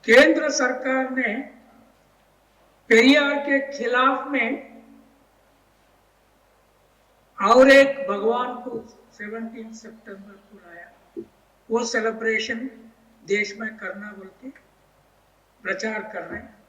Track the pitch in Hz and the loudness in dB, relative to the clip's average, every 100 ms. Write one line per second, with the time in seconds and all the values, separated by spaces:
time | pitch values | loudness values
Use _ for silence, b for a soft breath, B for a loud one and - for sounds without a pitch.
0 | - 240 311 294 302 269 254 254 269 262 | 6 6 6 4 -2 -2 -4 -4 -4 -4
1 | 262 254 226 226 285 - _ - _ _ | -4 -4 -6 -6 -10 -18 _ -20 _ _
2 | _ _ _ _ _ _ _ _ _ 226 | _ _ _ _ _ _ _ _ _ 6
3 | 262 294 285 285 285 269 277 277 233 247 | 8 6 4 -2 0 0 -2 -6 -2 2
4 | 269 277 294 277 226 277 - - - - | 2 0 -4 -4 -4 -6 -10 -20 -20 -20
5 | _ _ _ _ _ _ _ _ _ _ | _ _ _ _ _ _ _ _ _ _
6 | _ _ _ _ _ _ _ _ _ _ | _ _ _ _ _ _ _ _ _ _
7 | _ _ _ - 196 247 269 269 277 - | _ _ _ -6 4 6 8 8 8 2
8 | 190 202 214 240 254 247 254 233 - - | -6 -2 -2 -2 -4 -8 -10 -12 -14 -20
9 | _ _ 202 226 226 226 220 - 220 - | _ _ -14 -12 -12 -14 -18 -18 -20 -20
10 | 220 196 202 202 _ 202 175 170 - _ | -20 -20 -20 -20 _ -20 -20 -20 -20 _
11 | _ - - _ _ _ _ 226 226 233 | _ -18 -18 _ _ _ _ -4 -2 -2
12 | 220 220 226 220 - 233 262 - - _ | -2 -4 -2 -2 -4 -8 -10 -14 -20 _
13 | _ _ - 202 202 220 220 226 190 196 | _ _ -4 -4 -4 -8 -12 -10 -12 -12
14 | 208 196 190 _ 262 - _ _ _ _ | -14 -18 -20 _ -20 -20 _ _ _ _
15 | _ _ _ _ _ _ - 190 220 214 | _ _ _ _ _ _ -10 -6 -6 -8
16 | - 185 - - - _ | -10 -12 -12 -14 -16 _